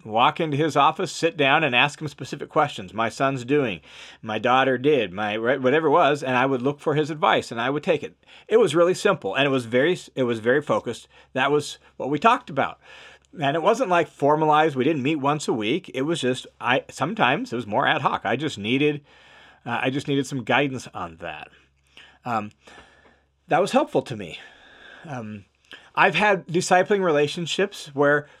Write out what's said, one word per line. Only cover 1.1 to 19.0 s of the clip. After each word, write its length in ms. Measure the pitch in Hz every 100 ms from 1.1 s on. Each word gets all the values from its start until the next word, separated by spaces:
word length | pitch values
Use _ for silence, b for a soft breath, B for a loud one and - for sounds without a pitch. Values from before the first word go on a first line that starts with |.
sit 240 | - 165 151
down, 260 | 135 156
and 140 | 151 120
ask 240 | 143 -
him 80 | 151
specific 400 | - 127 151 -
questions. 460 | 156 143 - 92
"My 160 | 98 113
son's 340 | - 135 135
doing, 380 | 120 147 123 85 B B B B
my 160 | 110 107
daughter 400 | 120 131 131 123
did, 340 | 135 143 101
my," 240 | 92 107 107
whatever 520 | 117 139 127 151 160
it 20 |
was, 320 | 156 143 143
and 160 | 131 123
I 80 | 135
would 160 | 131
look 180 | 131 147
for 140 | 170
his 160 | 147 151
advice, 420 | 156 196 156 -
and 80 | 117
I 80 | 123
would 140 | 147
take 200 | 185 151
it. 140 | 82 - B B -
It 80 | 226
was 180 | 190
really 200 | 156 175
simple, 400 | 180 208 185 98
and 100 | 95
it 60 | 143
was 160 | 135 117
very, 320 | 123 156 175 -
it 80 | -
was 160 | 123 117
very 240 | 113 139
focused. 440 | 147 104 123 113 - b b
That 180 | 131 139
was 260 | 147 143 - b -
what 100 | 123
we 100 | 147
talked 300 | 226 262 -
about. 300 | 135 95 - B B B B _ -
And 160 | 139
it 80 | 160
wasn't, 280 | 160 226 220
like, 180 | 175 151
formalized. 680 | - 143 151 156 151 160
We 100 | 131
didn't 180 | 127 160
meet 140 | 127 156
once 320 | 139 151 -
a 40 |
week. 380 | 131 107 170 -
It 100 | 127
was 180 | 143 165
just, 260 | 123 127 - -
I, 240 | 113 131 -
sometimes 640 | - 147 220 127 160 262
it 40 | 123
was 100 | 104
more 200 | 110 135
ad 140 | 151
hoc. 220 | 165 -
I 120 | 95 123
just 200 | 151 104
needed, 460 | 104 131 147 147